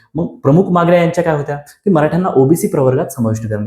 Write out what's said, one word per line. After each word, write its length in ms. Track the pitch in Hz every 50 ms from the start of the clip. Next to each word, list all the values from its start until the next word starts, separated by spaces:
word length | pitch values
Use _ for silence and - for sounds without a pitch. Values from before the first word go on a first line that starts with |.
| _ _ -
मग 220 | 151 170 - -
प्रमुख 280 | - - 139 143 175 190 190
मागण्या 300 | 180 175 170 165 175 175
यांच्या 240 | 170 170 165 180 165
काय 120 | 165 147
होत्या 200 | 143 139 - 143
की 340 | 143 - - - _ - 202
मराठ्यांना 380 | 185 151 147 151 165 175 180 185
ओबीसी 400 | - 139 135 135 165 165 - -
प्रवर्गात 380 | - 156 131 127 127 135 175
समाविष्ट 440 | - - 131 117 110 110 110 113 110
करणे, 160 | 110 104 107